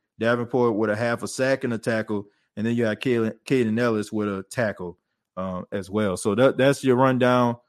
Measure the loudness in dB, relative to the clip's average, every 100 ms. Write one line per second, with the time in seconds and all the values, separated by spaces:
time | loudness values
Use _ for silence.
0 | _ _ 0 0 0 0 2 2 0 0
1 | -2 -4 -6 -4 0 0 -2 -4 -2 -4
2 | -2 -6 -8 _ _ -6 -2 0 0 -2
3 | 0 0 0 -4 -2 0 2 0 0 0
4 | -2 -4 -4 -4 -6 -4 -4 -4 -12 -14
5 | _ _ _ -10 -8 -8 -8 -10 -4 -2
6 | 0 0 0 4 4 4 2 2 2 4
7 | 4 4 4 4 2 -2